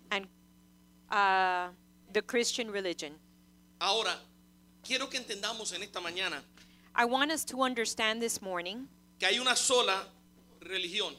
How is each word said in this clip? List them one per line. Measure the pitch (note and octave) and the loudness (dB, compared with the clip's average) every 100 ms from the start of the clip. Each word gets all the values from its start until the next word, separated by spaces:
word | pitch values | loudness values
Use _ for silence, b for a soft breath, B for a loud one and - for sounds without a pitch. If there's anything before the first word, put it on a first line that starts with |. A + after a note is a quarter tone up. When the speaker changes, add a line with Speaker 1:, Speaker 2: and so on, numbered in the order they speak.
| - | -6
Speaker 1:
and, | G3 F#3+ _ _ _ _ _ _ _ - | -6 -6 _ _ _ _ _ _ _ -4
uh, | G#3 G3 F#3+ F#3 F3+ F3+ F3+ _ _ - | 2 4 4 4 0 -4 -10 _ _ -4
the | G#3 | -4
Christian | - A#3+ A#3+ - A3+ | 0 0 0 -2 -4
religion. | G3+ F#3+ D#3+ D3 D3+ - _ _ - _ - | -4 -4 -4 -8 -14 -20 _ _ -20 _ -4
Speaker 2:
Ahora, | F3+ A3 G3 E3+ - - - _ - - | 0 2 0 -2 -8 -20 -20 _ -20 -16
quiero | - B3+ B3+ | -4 -2 -2
que | C4 | -6
entendamos | A#3 G3+ G#3 A3+ G3+ | -6 -6 -6 -6 -6
en | F3+ | -8
esta | G3+ F#3 | -8 -8
mañana | F3 F3+ F#3 D3 - - B B B - | -6 -4 -4 -4 -10 -20 B B B 2
Speaker 1:
I | A#3+ | 2
want | C4 D4 | 4 2
us | D#4+ - | 0 -2
to | B3+ | 0
understand | C4 A#3+ A3 - A3 A3+ | 0 2 -2 0 0 0
this | A#3 - | -2 -4
morning | F#3+ F3+ F3 A3+ C#4 - - - | -4 -4 -4 -8 -12 -18 -20 0
Speaker 2:
que | F#3 | 2
hay | A3+ | 4
una | B3+ A#3+ | 4 2
sola | - B3 G#3 F#3+ G3 - - - - - | 4 4 4 2 -2 -16 -20 -20 -20 -18
religión | E3+ F#3+ F3+ G#3 F3+ | -6 -4 -2 -2 -4